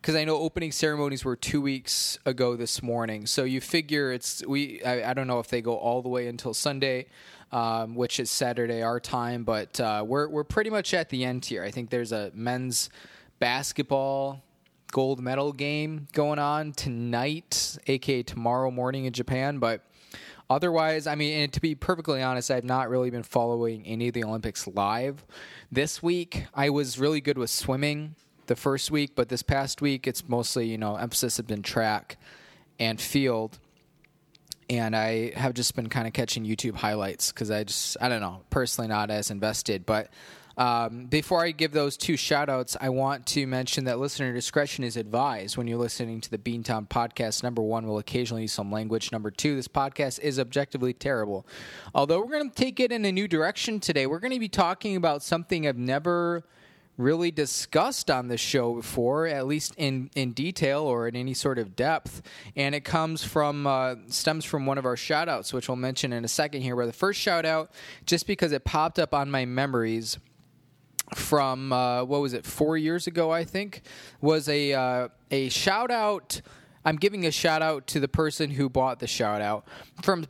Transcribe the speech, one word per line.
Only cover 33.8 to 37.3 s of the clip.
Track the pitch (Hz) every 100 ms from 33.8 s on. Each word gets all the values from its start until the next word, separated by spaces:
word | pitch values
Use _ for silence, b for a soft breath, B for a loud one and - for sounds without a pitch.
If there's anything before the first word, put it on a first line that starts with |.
| _ _ _ _ _ _ _ - -
And | 123 113
I | 110 110 113 113
have | - 131
just | 120 120
been | - 113
kinda | 131 113
catching | - 117 120
YouTube | 110 110 123 104
highlights | 107 107 98 - -